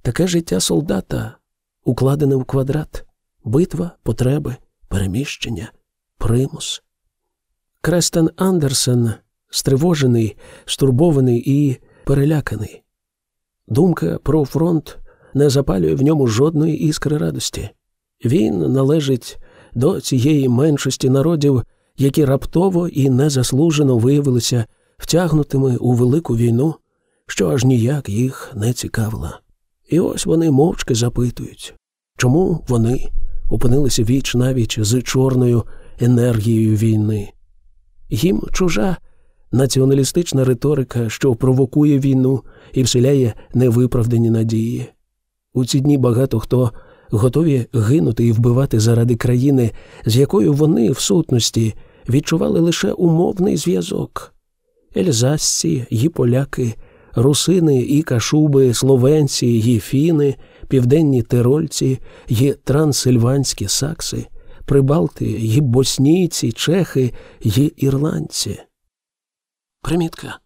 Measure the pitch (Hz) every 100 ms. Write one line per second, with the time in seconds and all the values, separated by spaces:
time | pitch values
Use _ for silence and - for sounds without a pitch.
0 | - 120 180 175 165 180 - 165 156 196
1 | - 135 113 - _ _ _ _ - 120
2 | 131 143 143 135 127 135 135 151 151 -
3 | - _ _ _ - 127 185 165 175 -
4 | - 120 127 147 143 123 _ _ - 98
5 | 95 98 147 - - 98 110 _ _ _
6 | _ _ 104 120 135 165 - - _ _
7 | _ _ _ _ _ _ _ _ 151 175
8 | - 170 160 - 185 180 135 135 - 123
9 | 117 - _ _ _ - - 135 175 156
10 | 131 117 110 - - - - - 135 123
11 | 170 135 127 120 135 139 143 131 _ _
12 | - 143 143 156 - 104 104 - _ _
13 | _ _ _ _ _ _ - 110 185 160
14 | 165 - - 156 139 143 165 165 - -
15 | - _ - 135 147 135 131 - 76 104
16 | 139 160 123 107 151 160 160 147 160 -
17 | 147 151 165 135 - - 107 _ _ _
18 | _ _ 117 160 - 185 147 131 135 160
19 | 139 127 - - - - - 120 135 -
20 | - 131 131 151 135 120 156 143 135 -
21 | 131 135 151 165 143 127 - _ _ -
22 | 135 143 143 135 - 160 190 180 175 -
23 | 135 127 151 135 120 131 165 147 139 123
24 | 120 143 143 123 - 123 113 _ _ _
25 | - 165 180 151 143 135 135 120 120 120
26 | 123 151 165 117 120 117 156 151 _ _
27 | _ _ - - 170 143 127 127 117 147
28 | 117 104 127 - - 113 110 123 - -
29 | 107 110 78 - _ _ _ _ _ 151
30 | - - 185 160 165 131 165 - - 117
31 | 120 - 123 - 123 - - - _ _
32 | _ - 123 147 190 165 - 120 113 131
33 | - - - - - 113 120 127 139 120
34 | 110 135 - 120 127 131 110 - 104 123
35 | - 131 131 127 123 117 - - - -
36 | 123 123 120 113 107 110 110 107 110 107
37 | 107 107 101 _ _ _ _ _ _ -
38 | - 104 180 214 - - 185 160 202 170
39 | - _ _ _ _ 117 135 131 135 139
40 | 135 175 170 135 127 120 139 143 127 120
41 | 113 - 139 117 131 127 131 147 147 139
42 | 139 131 127 131 - - - - 123 127
43 | 123 139 120 - - 123 127 117 127 123
44 | 113 117 117 113 110 110 113 123 123 _
45 | _ _ _ _ _ 127 127 143 143 143
46 | 123 117 135 113 - 127 123 - - -
47 | - 101 123 143 165 135 113 123 104 156
48 | 151 113 117 110 120 120 139 113 110 117
49 | 120 117 120 123 139 135 117 - - -
50 | - 117 139 196 180 143 151 208 214 -
51 | - 185 156 120 - 107 113 - - _
52 | - 131 147 160 147 180 170 165 196 -
53 | 175 160 185 196 190 185 175 185 175 -
54 | - - - _ _ _ _ _ _ -
55 | 185 113 127 156 - - 165 147 117 110
56 | 147 - 123 123 139 - 123 - - -
57 | - - 131 147 - 185 160 135 - 147
58 | 156 120 - 151 151 139 131 113 131 135
59 | 127 156 139 - 127 117 113 117 - 131
60 | 160 156 143 - - - - 135 120 151
61 | 151 131 113 120 120 147 156 - 135 131
62 | - - - 113 139 - - 139 156 127
63 | 127 123 117 139 131 - 101 - 139 -
64 | - 120 117 - - - - 139 135 156
65 | 165 - 117 107 113 120 143 120 131 -
66 | 139 175 170 - 131 - - 185 165 139
67 | 127 - - - 113 104 147 - 135 139
68 | 156 170 156 - - - - _ _ _
69 | _ _ _ _ _ _ _ _ - 170
70 | 165 - 120 -